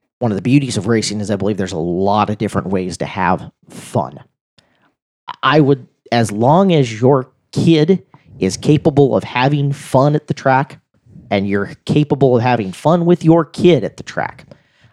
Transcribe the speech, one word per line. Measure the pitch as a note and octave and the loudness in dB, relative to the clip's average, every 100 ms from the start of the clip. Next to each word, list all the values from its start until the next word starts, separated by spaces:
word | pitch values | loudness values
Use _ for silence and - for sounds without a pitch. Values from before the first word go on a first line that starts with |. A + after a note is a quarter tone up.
| _ - | _ -6
One | A#2+ | -4
of | F#2+ | -2
the | |
beauties | F2+ C#3 C3+ A2 | 0 0 0 -4
of | F#2+ | -2
racing | A2+ G#2 G2+ | -2 -2 -6
is | G2+ | -4
I | G2+ | -4
believe | G2 G2 | -4 -4
there's | F#2 | -6
a | F2+ | -4
lot | E2+ F2 G2 G#2 G2+ | -4 -2 0 0 0
of | G#2+ | -2
different | G#2 G2 F2+ | -6 -4 -4
ways | F#2+ F#2 E2+ | -4 -4 -8
to | C#2+ | -8
have | G2 F2+ F2+ E2+ - _ | -4 -2 -2 -4 -20 _
fun. | - - A#2 C2 - _ _ _ _ _ _ _ _ _ _ - - | -20 -8 -6 -6 -10 _ _ _ _ _ _ _ _ _ _ -20 -6
I | C3 D3+ | 0 2
would, | C#3 C#3 B2+ _ - | 2 0 -4 _ -4
as | A#2+ A2 | -2 -2
long | G#2 A#2+ E3 G3 | 0 2 2 4
as | E3 B2 A2 | 2 0 0
your | B2+ C#3 B2+ _ _ | 2 2 0 _ _
kid | - D#3 D#3+ D#3 F#3 - - _ - | -2 2 4 2 0 -4 -20 _ -6
is | F#2+ - | -4 -2
capable | B2+ D3+ E3 C#3 C#3 A2+ | 0 2 2 2 2 2
of | |
having | - B2 C3+ D3 C#3 | -2 -2 0 0 -2
fun | C#3 - C3+ C#3+ | -4 -2 2 2
at | D3 - | 0 -4
the | |
track | - C3+ C3 C#3 - _ _ _ - - | -4 0 2 0 -8 _ _ _ -20 -6
and | G#2 G2 | -4 -2
you're | G2+ G2 - - | -2 -4 -8 -2
capable | D3+ D3 C#3 C3+ A#2+ | 0 0 2 2 2
of | |
having | B2 B2 G2 | 2 0 -2
fun | F2+ D3+ F3 E3+ | -4 0 2 2
with | F3 | 2
your | D#3+ E3+ | 4 2
kid | D#3 - F3 D3 | 2 0 2 4
at | F#2 - | 0 -10
the | |
track, | - - - - - - _ _ _ | -12 -8 -8 -10 -20 -20 _ _ _